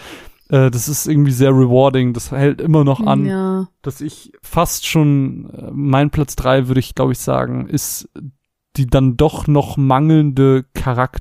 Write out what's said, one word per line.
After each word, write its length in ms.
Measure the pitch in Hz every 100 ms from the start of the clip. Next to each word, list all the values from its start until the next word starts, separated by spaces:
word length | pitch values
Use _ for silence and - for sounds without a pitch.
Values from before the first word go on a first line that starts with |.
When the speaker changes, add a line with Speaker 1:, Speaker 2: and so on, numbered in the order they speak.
| - - - _ _
Speaker 1:
Äh, 200 | 139 131
das 200 | 120 139
ist 180 | 147 -
irgendwie 240 | 147 143
sehr 200 | 123 135
rewarding, 600 | 135 131 123 135 131 127
das 200 | 117 -
hält 260 | 131 143 135
immer 240 | 165 156
noch 160 | 139 135
an, 260 | 214 135 139
Speaker 2:
Ja. 440 | 190 190 190 190 _
Speaker 1:
dass 200 | - -
ich 320 | 151 - - _
fast 440 | - - 170 - -
schon, 640 | 165 151 139 135 127 -
äh, 220 | - 117
mein 360 | 135 143 135 143
Platz 260 | - 143 -
drei, 320 | 127 135 127
würde 140 | 131
ich, 120 | -
glaub 160 | - 131
ich, 100 | 123
sagen, 480 | - 131 127 127 127
ist 420 | 143 - - - - 135 - _ _ _ -
die 100 | 127
dann 300 | 139 131 120
doch 300 | 151 - -
noch 280 | 143 139 -
mangelnde 880 | 135 131 156 160 147 135 135 135 131 - - 120 127 -